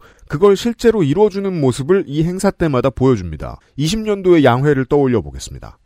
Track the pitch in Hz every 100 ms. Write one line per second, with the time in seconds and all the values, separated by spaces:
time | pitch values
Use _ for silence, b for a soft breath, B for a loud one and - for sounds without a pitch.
0 | b b - 147 202 196 240 226 233 220
1 | 143 170 214 190 196 175 135 120 135 196
2 | 127 147 160 185 196 - 165 127 135 -
3 | 127 113 87 78 67 62 _ - 156 220
4 | 214 202 185 170 131 120 147 135 127 147
5 | 135 117 73 67 - 65 - -